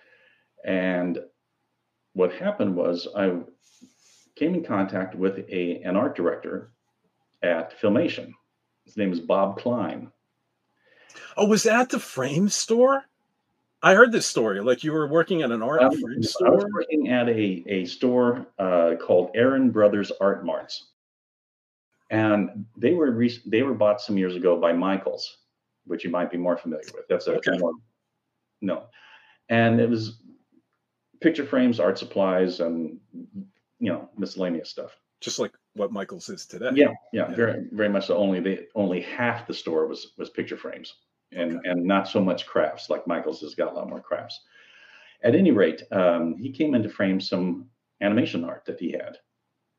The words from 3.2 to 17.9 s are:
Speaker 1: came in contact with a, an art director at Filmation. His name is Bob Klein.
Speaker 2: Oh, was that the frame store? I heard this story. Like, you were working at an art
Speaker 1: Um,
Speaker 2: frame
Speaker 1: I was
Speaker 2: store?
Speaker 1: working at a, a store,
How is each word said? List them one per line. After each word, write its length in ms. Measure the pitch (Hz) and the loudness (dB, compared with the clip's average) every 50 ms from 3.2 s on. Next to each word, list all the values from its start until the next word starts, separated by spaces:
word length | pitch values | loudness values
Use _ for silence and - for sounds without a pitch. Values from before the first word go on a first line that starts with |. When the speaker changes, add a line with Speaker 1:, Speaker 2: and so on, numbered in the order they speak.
| 98 95 87 85 82 - - _ _ _ _ _ - - _ _ _ _ _ _ _ _ _ | 0 0 0 -2 -6 -10 -16 _ _ _ _ _ -20 -20 _ _ _ _ _ _ _ _ _
Speaker 1:
came 180 | - 143 160 185 | -4 -2 -2 0
in 80 | 165 - | -2 -2
contact 520 | - 113 98 98 95 101 92 87 - - | -2 -2 -2 -2 -2 -4 -4 -6 -6 -4
with 220 | 82 92 95 95 98 98 - | -2 -2 -2 -2 -4 -8 -8
a, 340 | 101 90 87 87 87 - - | -6 -4 -4 -4 -4 -6 -4
an 140 | 92 87 | -2 0
art 180 | 101 127 147 - | 0 0 0 -2
director 560 | - 87 85 - - - - - - - - _ _ _ _ _ _ _ _ _ _ _ _ _ _ - | -2 -2 -2 -2 -4 -6 -8 -10 -10 -10 -14 _ _ _ _ _ _ _ _ _ _ _ _ _ _ -2
at 360 | 87 85 82 82 - - - | 0 0 0 -2 -8 -6 -2
Filmation. 520 | - 101 101 131 170 - - - - - - _ _ _ _ _ _ _ _ _ _ | 0 2 2 2 2 0 -4 -6 -12 -14 -16 _ _ _ _ _ _ _ _ _ _
His 120 | _ - | _ -6
name 160 | 107 101 92 87 | -4 -2 -2 -2
is 60 | 85 | -2
Bob 400 | - - 92 98 98 98 - - | -2 0 2 2 2 0 -2 -4
Klein. 540 | - 123 123 117 95 78 - 58 - - _ _ _ _ _ _ _ _ _ _ _ _ _ _ _ _ _ _ _ - - - - - - | -4 -4 -2 -2 -4 -6 -8 -10 -12 -16 _ _ _ _ _ _ _ _ _ _ _ _ _ _ _ _ _ _ _ -20 -20 -20 -20 -8 -2
Speaker 2:
Oh, 120 | - 208 208 | 2 4 4
was 160 | 220 202 - | 4 4 4
that 260 | 220 214 240 254 254 | 4 4 4 2 2
the 80 | 285 240 | -2 -6
frame 500 | - - - 135 123 139 143 160 202 202 | -6 -6 -6 -4 -4 -2 0 2 2 2
store? 560 | - - - - 226 233 247 269 277 269 - _ _ _ _ _ _ _ _ _ _ _ _ _ _ _ - | 0 -2 -2 0 4 6 6 6 4 2 -2 _ _ _ _ _ _ _ _ _ _ _ _ _ _ _ 6
I 120 | 170 190 | 8 10
heard 180 | 202 254 254 220 | 10 10 8 8
this 140 | 190 - | 4 0
story. 340 | - - 151 113 110 95 98 | 0 0 0 2 2 0 0
Like, 240 | 104 127 123 127 - | 2 2 2 2 0
you 80 | 156 151 | -2 0
were 160 | 160 151 139 | 0 0 2
working 340 | 151 170 165 - 190 160 151 | 2 2 2 2 2 0 0
at 80 | 120 | 0
an 100 | 117 113 | -2 -2
art 220 | 110 127 151 160 127 | -2 0 4 6 6
Speaker 1:
Um, 80 | 139 - - | 6 4 2
Speaker 2:
frame 220 | - 113 - - 110 110 - - 185 | -4 -4 -4 -4 -4 -2 -2 2 4
Speaker 1:
I 60 | - | 6
was 120 | - 196 202 | 6 4 4
Speaker 2:
store? 80 | 208 208 | 0 -4
Speaker 1:
working 360 | - 165 - 160 151 135 110 | -6 -4 -2 0 0 0 2
at 200 | 123 123 120 120 | 2 2 2 2
a, 360 | 113 110 107 98 92 87 - | 2 2 0 0 -2 -4 -4
a 180 | - 101 95 90 | -4 -4 -4 -4
store, 640 | 90 | -4